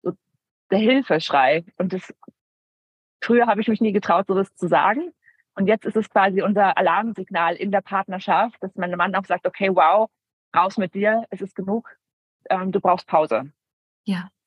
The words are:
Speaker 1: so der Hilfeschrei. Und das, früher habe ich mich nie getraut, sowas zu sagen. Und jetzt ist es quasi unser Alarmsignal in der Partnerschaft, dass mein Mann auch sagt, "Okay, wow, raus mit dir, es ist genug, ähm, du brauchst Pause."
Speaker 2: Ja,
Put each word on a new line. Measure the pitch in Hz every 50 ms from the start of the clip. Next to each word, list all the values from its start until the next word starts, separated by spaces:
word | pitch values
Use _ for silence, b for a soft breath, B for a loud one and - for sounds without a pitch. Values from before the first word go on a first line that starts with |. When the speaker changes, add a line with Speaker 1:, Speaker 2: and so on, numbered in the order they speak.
Speaker 1:
so | - 185 185 - _ _ _ _ _ _ _ _ _ -
der | 190 202
Hilfeschrei. | 220 226 262 277 262 - 170 160 - - - 139 131 131 156 170 170 _ _ -
Und | 185 180
das, | 185 185 - - - _ _ - - _ _ _ _ _ _ _ _ _ _ _ _ _ _ _ _ _
früher | - - 233 240 233
habe | 233 208 208
ich | 220 233
mich | 220 -
nie | 226 214
getraut, | 190 202 - - 175 180 196 -
sowas | 190 190 196 - _
zu | - 180 170
sagen. | 165 151 147 190 220 277 349 349 - _ b b b b b b _
Und | 196 196
jetzt | 196 220 214 -
ist | 233 -
es | 220 208 -
quasi | - 208 190 202 185 196
unser | 170 196 202 208 196 185 160 -
Alarmsignal | 190 170 165 196 220 233 208 190 185 - 196 - 170 165 175
in | - - 202
der | 190 196
Partnerschaft, | - - 196 190 190 - 185 190 - - 175 175 214 233 - _
dass | 196 190 -
mein | - 180 180 175
Mann | 175 175 190 185
auch | 190 190
sagt, | - 180 180 -
"Okay, | 185 - - 202 196 185
wow, | 180 160 160 185 214 220 - _ _ _ _ _ _ _ _ -
raus | 160 180 196 - 226
mit | 190 175 -
dir, | 196 202 214 220 226 226 -
es | 202 185
ist | 196 190 -
genug, | - 190 190 208 233 - - - _ _ _ _ _ _ _ _ _ - -
ähm, | 190 185 185 190
du | 180 196
brauchst | - 185 180 180 - -
Pause." | - 160 156 151 113 110 135 147 - _ _ _ _ _ _ _ _ _ _
Speaker 2:
Ja, | 208 190 175 180 - _ _ _